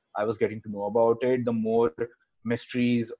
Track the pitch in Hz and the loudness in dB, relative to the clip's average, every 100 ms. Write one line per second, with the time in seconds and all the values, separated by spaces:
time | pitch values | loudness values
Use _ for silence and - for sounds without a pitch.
0 | _ 104 107 107 107 107 107 101 101 113 | _ -4 -2 0 -2 -2 -10 -6 -2 2
1 | 117 117 127 127 120 117 110 117 117 - | 4 2 0 0 0 -2 0 2 2 0
2 | 117 _ _ _ 113 117 - 123 120 120 | -8 _ _ _ -6 -6 -4 0 2 2
3 | 113 | -2